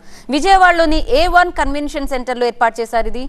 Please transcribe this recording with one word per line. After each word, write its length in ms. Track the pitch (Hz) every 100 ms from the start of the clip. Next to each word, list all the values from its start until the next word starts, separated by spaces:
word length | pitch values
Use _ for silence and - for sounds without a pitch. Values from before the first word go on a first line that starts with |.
| - - -
విజయవాడలోని 720 | 285 359 381 370 349 320 311 -
ఏ 180 | 254 349
వన్ 240 | 349 359
కన్వెన్షన్ 560 | 339 277 285 294 302 269
సెంటర్‌లో 380 | 269 254 247 240
ఏర్పాటు 360 | - 233 226
చేశారు. 260 | 226 233 226
ఇది 180 | 220